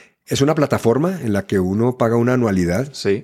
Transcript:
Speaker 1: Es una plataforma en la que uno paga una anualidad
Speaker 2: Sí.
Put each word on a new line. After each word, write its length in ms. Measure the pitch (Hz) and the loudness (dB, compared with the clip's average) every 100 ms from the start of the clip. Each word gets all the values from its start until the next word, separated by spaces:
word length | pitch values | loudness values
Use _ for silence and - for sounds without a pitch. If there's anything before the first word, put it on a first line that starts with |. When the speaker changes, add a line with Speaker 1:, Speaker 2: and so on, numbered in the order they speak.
| - _ - | -20 _ -6
Speaker 1:
Es 140 | 120 | 0
una 140 | 139 156 | 0 2
plataforma 640 | 139 110 113 123 170 190 | 0 0 2 2 0 -4
en 100 | 120 | -4
la 140 | 101 95 | -4 -2
que 140 | 101 | -2
uno 360 | 92 101 120 123 | 0 0 0 0
paga 200 | 117 117 | 0 2
una 160 | 120 | 2
anualidad 580 | 127 113 95 85 90 143 | 0 0 0 0 -2 -4
Speaker 2:
Sí. 300 | - 101 98 | -6 -2 -4